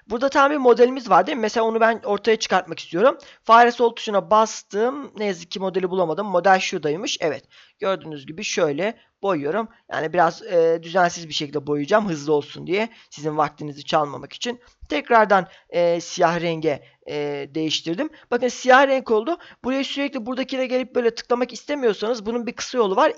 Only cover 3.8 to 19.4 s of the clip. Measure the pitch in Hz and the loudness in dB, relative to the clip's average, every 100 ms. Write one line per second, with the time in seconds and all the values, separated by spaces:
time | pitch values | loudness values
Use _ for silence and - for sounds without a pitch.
3.8 | 233 226 - 202 165 214 220 - - 202 | 0 0 -4 -2 2 2 2 -2 -8 -2
4.8 | 233 285 262 - 208 175 170 208 190 185 | -2 -4 -10 -6 -6 -6 -10 -8 -4 -2
5.8 | 180 185 170 156 208 175 185 190 - 185 | -2 0 -2 -2 -2 2 4 4 2 -4
6.8 | 151 156 220 - 165 120 - _ _ _ | -4 -4 -6 -4 -4 -4 -10 _ _ _
7.8 | 190 185 156 151 139 160 208 - 165 143 | -4 -4 -6 -14 -14 -12 -6 0 0 0
8.8 | 196 226 _ _ 196 175 139 190 220 _ | -4 -6 _ _ -2 0 -2 -4 -6 _
9.8 | - 131 156 170 165 170 220 175 165 165 | -10 -6 -2 2 2 0 -2 2 2 2
10.8 | 165 180 175 170 165 147 147 143 135 147 | -2 0 2 0 -8 -8 -6 -6 -4 -4
11.8 | 143 208 214 156 143 151 143 147 147 190 | 0 0 0 -4 0 0 -2 -10 -4 -4
12.8 | 220 - _ - 151 151 147 147 151 143 | -4 -8 _ -10 -6 -2 -2 -4 -14 -12
13.8 | - 160 147 135 139 - 240 247 _ _ | -4 -2 -2 -6 -16 -10 -8 -8 _ _
14.8 | - 302 277 233 214 190 175 - _ - | -6 -6 2 4 4 2 0 -8 _ 0
15.8 | 175 170 165 - 170 170 170 160 156 - | 2 0 -4 0 2 2 -2 -2 -2 -2
16.8 | - _ - 147 147 143 139 151 156 151 | -6 _ -10 -6 -6 -6 -8 -6 -4 -4
17.8 | - 175 311 - - 240 247 233 254 254 | -4 -6 -6 -10 -6 -2 -2 0 4 6
18.8 | 277 262 - 220 226 349 | 6 2 0 0 0 -4